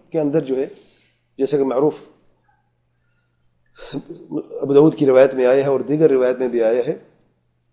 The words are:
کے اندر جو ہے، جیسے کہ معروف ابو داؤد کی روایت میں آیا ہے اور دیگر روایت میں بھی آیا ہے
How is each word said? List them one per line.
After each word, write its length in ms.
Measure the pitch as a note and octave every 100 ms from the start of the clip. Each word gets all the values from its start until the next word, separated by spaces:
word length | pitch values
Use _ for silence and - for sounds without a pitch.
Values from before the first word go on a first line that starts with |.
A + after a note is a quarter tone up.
| _
کے 100 | D#3+
اندر 200 | D3 D#3
جو 160 | C3 C3
ہے، 100 | D3 - _ _ _ _ _ -
جیسے 180 | C3+ C#3+
کہ 80 |
معروف 300 | C3+ B2 D3 - - _ _ _ _ _ _ _ _ _ _ _ _ _ _ _ _ _ - C#3 - - - - - -
ابو 120 | C3+
داؤد 200 | C#3 D#3
کی 120 | C3 C#3
روایت 280 | B2+ C3+
میں 120 | C3 B2
آیا 180 | C3+
ہے 40 | C#3
اور 120 | C3
دیگر 300 | A#2+ D3+ D#3
روایت 280 | C3 B2+ B2+
میں 100 | B2+
بھی 140 | A#2
آیا 200 | A2+ B2 B2
ہے 120 | D#3 - _ _ _ _ _ _